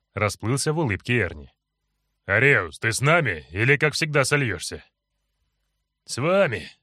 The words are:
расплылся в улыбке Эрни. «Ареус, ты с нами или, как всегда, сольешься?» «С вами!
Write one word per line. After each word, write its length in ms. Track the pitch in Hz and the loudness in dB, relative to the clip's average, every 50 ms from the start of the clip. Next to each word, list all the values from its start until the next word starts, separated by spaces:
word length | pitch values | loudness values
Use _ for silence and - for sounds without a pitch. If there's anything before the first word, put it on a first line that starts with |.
| _ _ _ | _ _ _
расплылся 580 | 101 107 101 - - - 107 135 135 - 156 | -2 -2 -2 -2 -4 -4 -4 -2 -2 -2 -2
в 60 | 151 165 | -2 0
улыбке 400 | 165 117 98 85 - - 123 120 | -2 -2 -2 -2 -2 0 0 0
Эрни. 340 | 95 80 73 73 69 - _ _ _ _ _ _ _ _ _ _ _ _ _ _ _ | 0 -2 -6 -12 -18 -20 _ _ _ _ _ _ _ _ _ _ _ _ _ _ _
«Ареус, 520 | - 98 110 127 143 139 110 92 80 71 - | 0 2 4 6 6 4 4 0 -2 -6 -4
ты 140 | - 113 | -4 -4
с 80 | 107 - | -2 0
нами 440 | 123 143 165 175 151 113 87 76 71 - | 2 2 2 2 2 0 -4 -6 -10 -8
или, 260 | 80 98 113 131 143 | -4 -2 2 2 2
как 180 | 139 151 151 147 | 2 2 0 0
всегда, 300 | - 165 151 147 147 127 | -2 -4 0 2 0 2
сольешься?» 600 | - 147 143 135 113 90 80 - - - - - _ _ _ _ _ _ _ _ _ _ _ _ _ _ _ _ _ _ _ _ _ _ _ _ | 2 0 0 0 -2 -4 -6 -8 -10 -12 -12 -14 _ _ _ _ _ _ _ _ _ _ _ _ _ _ _ _ _ _ _ _ _ _ _ _
«С 140 | - - 117 | -10 -6 -4
вами! 520 | 135 170 185 196 190 156 110 92 - - - _ | 0 2 2 2 2 2 0 -4 -8 -12 -18 _